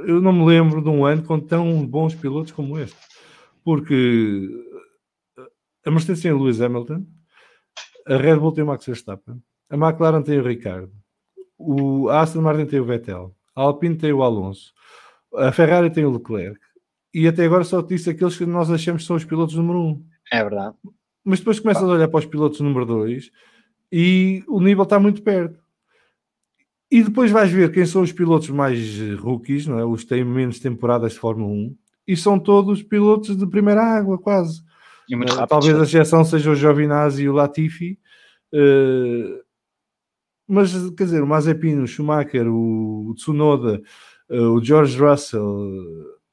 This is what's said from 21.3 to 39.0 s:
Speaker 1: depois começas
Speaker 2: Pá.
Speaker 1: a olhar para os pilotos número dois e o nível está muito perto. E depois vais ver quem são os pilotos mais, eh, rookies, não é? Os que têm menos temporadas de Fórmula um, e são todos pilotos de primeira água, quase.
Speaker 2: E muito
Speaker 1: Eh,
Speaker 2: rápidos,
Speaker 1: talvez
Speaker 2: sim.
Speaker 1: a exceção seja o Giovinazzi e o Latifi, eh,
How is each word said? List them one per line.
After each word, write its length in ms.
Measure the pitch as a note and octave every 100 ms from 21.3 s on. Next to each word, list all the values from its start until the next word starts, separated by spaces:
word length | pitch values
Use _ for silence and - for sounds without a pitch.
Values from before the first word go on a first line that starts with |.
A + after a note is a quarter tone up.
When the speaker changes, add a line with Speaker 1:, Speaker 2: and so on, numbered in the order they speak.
| F#3
Speaker 1:
depois 200 | A3+ G#3+
começas 240 | A3 F#3+
Speaker 2:
Pá. 60 | F#3
Speaker 1:
a 40 |
olhar 140 | F3 D#3+
para 120 | D#3+
os 60 | D#3
pilotos 360 | D3+ D3+ D3
número 240 | C#3+ C3 A#2
dois 440 | A#2 A2 B2+ - _ _ _ _ _ -
e 520 | E3+ F3 F#3 F#3+ F#3+ B3
o 140 | G#3+
nível 220 | F#3+ G3
está 140 | G3 G3+
muito 220 | G3+ G#3
perto. 380 | - F#3+ E3+ - _ _ _ _ _ _ _ _ _ _ _ _ -
E 140 | A#3+
depois 280 | G#3+ A3 A#3
vais 200 | A3 G3
ver 200 | F#3 E3
quem 120 | F3+ E3+
são 160 | F#3+
os 120 | E3+
pilotos 360 | E3+ E3+ D#3+ D#3+
mais, 300 | C#3 C#3 A#2+ A2 G#2
eh, 140 | G#2+ G2+
rookies, 520 | G#2+ A#2+ A#2 C#3+ D3
não 100 | A#2
é? 60 | A#2
Os 180 | A2+
que 60 | -
têm 140 | B2
menos 360 | B2 B2+ B2+ A#2
temporadas 540 | C3 A#2 B2 A#2+ A2+
de 60 | -
Fórmula 320 | A2+ A2+ G#2
um, 240 | G#2 A2 C#3 _ _ -
e 80 | E3+
são 240 | G3+ G3
todos 420 | - G3+ G3+ G3+
pilotos 540 | - G#3 G#3 G#3+ G#3+ F#3+
de 100 | F#3+
primeira 360 | G3 G#3 G#3
água, 340 | A3+ A3 G3 F#3
quase. 460 | G#3 G3 E3+ D#3+ - _ _ _ -
Speaker 2:
E 60 | B2
muito 180 | B2
Speaker 1:
Eh, 20 | B2+
Speaker 2:
rápidos, 140 | A#2+
Speaker 1:
talvez 260 | D3+ D3+ D#3
Speaker 2:
sim. 220 | D#3+ E3
Speaker 1:
a 40 |
exceção 220 | D#3+ E3
seja 280 | D#3+ D#3+ D3+
o 40 | C#3+
Giovinazzi 680 | D3+ D3 D3+ D3 D3 C#3
e 60 | C#3+
o 40 |
Latifi, 640 | C#3 C#3+ D3 D#3 D#3+ E3+ G3 _ _ _ _ _
eh, 880 | D3+ C#3+ C#3 C3+ C3